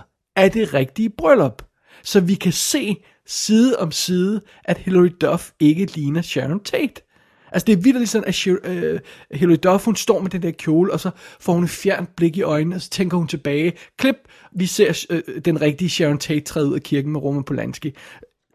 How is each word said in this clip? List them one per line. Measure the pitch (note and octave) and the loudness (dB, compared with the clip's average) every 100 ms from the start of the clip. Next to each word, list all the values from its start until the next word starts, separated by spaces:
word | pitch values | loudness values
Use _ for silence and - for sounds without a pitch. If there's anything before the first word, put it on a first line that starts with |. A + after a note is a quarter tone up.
| - _ _ G3 | -16 _ _ 2
af | F#3+ | 2
det | A3 G#3+ | 2 -2
rigtige | C#3 C3 - A3 | 0 -2 -2 -4
bryllup. | - D#4+ B3+ C3+ - - _ _ - | 0 4 4 4 -2 -20 _ _ -18
Så | - G3+ | 0 2
vi | F3+ G3 | 2 0
kan | F#3 | 0
se | - - D4+ G#3 F#3+ _ _ - | -2 -2 -2 -2 -6 _ _ -12
side | - - A3 B3+ - | -8 2 4 4 2
om | E3 | -4
side, | - - F3+ F#3+ G#3+ - _ | -4 -2 0 0 -2 -8 _
at | - F3 | -4 -4
Hilary | F#3 F#3 F3 - | 2 4 4 4
Duff | D3+ E3+ - - | 0 0 -4 2
ikke | D3+ D#3+ G3 | 4 4 -2
ligner | D#3 C#3+ D#3+ | -2 -2 -2
Sharon | E3 C#3 C3 G3 | -4 -4 -4 -4
Tate. | - - C#4 - _ _ _ _ - | -4 -4 -4 -6 _ _ _ _ -6
Altså, | F3+ A3+ | -2 2
det | |
er | F#3+ | 4
vitterligt | A#3 B3+ G#3+ | 4 2 0
sådan, | A3 F#3+ | -2 -2
at | |
Shir-, | F3+ F#3+ F3+ - | -2 0 -2 -2
øh, | F3 D#3+ E3 - - - | -4 -4 -4 -8 -20 -12
Hilary | C#3 F3 D#3+ | 0 4 4
Duff, | F#3 G3 A3+ | 4 2 2
hun | F#3+ | -2
står | - F#3+ | 0 0
med | F#3 | 0
den | F#3 | -4
der | E3+ | -6
kjole, | D#3+ E3 D#3+ F#3+ | -4 0 2 2
og | E3 | 0
så | F#3 - - - | -4 -8 -20 -8
får | - | -2
hun | E3+ | 0
et | F3 | 0
fjernt | - G3 E3 F3 - | -2 -2 -2 -4 0
blik | E3+ E3+ | 0 0
i | |
øjnene, | D3+ D3+ D#3+ F3+ | -2 0 -2 -4
og | |
så | - | -8
tænker | - F3+ F3 | -4 -2 0
hun | D#3+ | -2
tilbage. | D#3+ C#3+ C#3+ E3+ - - - | -4 -2 0 -2 -4 -18 -2
Klip, | C4+ - _ _ - F3 | -2 -2 _ _ -14 -4
vi | F#3 | -4
ser, | - G3 E3 - | 2 2 2 -4
øh, | E3 - D#3 E3+ | -6 -6 -4 -2
den | D#3 | 2
rigtige | D3+ C#3+ F3+ | 0 0 -4
Sharon | - D3+ C#3+ | 0 0 0
Tate | - D3+ - | -2 -4 -4
træde | D#3+ C#3+ | -2 -2
ud | C#3+ | -2
af | |
kirken | - C#3+ C#3+ | -2 -4 -2
med | D3+ | -4
Roman | C#3 C#3+ | -4 -4
Polanski. | C3+ B2+ A#2 - C#3+ - - - - _ _ | -4 -6 -6 -8 -10 -12 -20 -20 -20 _ _